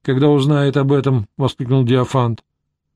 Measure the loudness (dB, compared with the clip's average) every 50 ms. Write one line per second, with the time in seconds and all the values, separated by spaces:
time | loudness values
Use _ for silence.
0 | -6 -4 -2 2 2 2 2 2 2 2 0 0 0 0 0 0 0 0 0 0
1 | 0 0 -2 -2 -2 -6 _ -4 -4 -4 -4 -4 -6 -2 0 0 2 2 2 0
2 | 0 -2 -2 -2 -2 -2 -4 -8 _ _ _ _ _ _ _ _ _ _ _